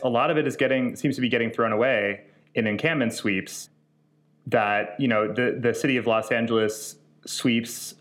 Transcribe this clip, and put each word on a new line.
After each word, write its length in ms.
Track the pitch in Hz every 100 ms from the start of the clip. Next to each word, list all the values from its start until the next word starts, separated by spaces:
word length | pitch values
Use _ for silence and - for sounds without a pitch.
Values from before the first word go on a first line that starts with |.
a 60 | 131
lot 200 | 117 143
of 80 | 156
it 80 | 135
is 120 | 131
getting, 360 | 131 131 127 -
seems 180 | 147 127
to 60 |
be 80 | 123
getting 200 | 117 117
thrown 200 | 117 113
away 540 | 107 127 117 101 101 - _ _ -
in 120 | 110
encampment 460 | 104 160 156 117
sweeps 560 | - 107 95 95 - - _ _ _ _ _ _ _ -
that, 540 | 120 104 104 104 -
you 80 | 135
know, 240 | 110 107
the, 260 | 107 123 107
the 160 | 120
city 220 | 110 151 127
of 100 | 113
Los 280 | 110 110
Angeles 640 | 120 117 113 107 107 - - _ _ -
sweeps 720 | - 131 117 117 - - -